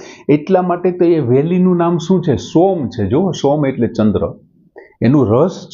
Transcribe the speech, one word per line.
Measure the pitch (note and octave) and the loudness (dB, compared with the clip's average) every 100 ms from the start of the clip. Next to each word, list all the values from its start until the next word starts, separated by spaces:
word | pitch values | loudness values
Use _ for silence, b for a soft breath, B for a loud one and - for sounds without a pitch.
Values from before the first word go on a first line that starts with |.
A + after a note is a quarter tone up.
| B B B | B B B
એટલા | D3+ D3+ F#3 | 0 2 0
માટે | F3+ F3 F#3 | 0 -2 -2
તો | F3+ F3 | 0 2
એ | E3 | 2
વેલીનું | B2 C3 D#3+ F3+ F#3 F3 | 2 0 0 0 2 2
નામ | E3+ F3 | 0 -2
શું | - F#3 | 0 -2
છે? | D3+ A#2 | 0 -2
સોમ | - D#3+ F#3+ F3+ A#2+ | 0 2 2 0 -6
છે. | - G2 | -4 -2
જો, | C3 F#3+ | 0 -2
સોમ | - C#3 D3+ C#3 | -2 0 0 -2
એટલે | - A#2+ | -2 -2
ચંદ્ર, | - G#2+ F#2 E2 - _ _ _ - B B | 0 0 0 -4 -8 _ _ _ -20 B B
એનું | A#2 D3 A2 | 2 2 2
રસ | A#2 F3+ - - | 2 0 -4 -10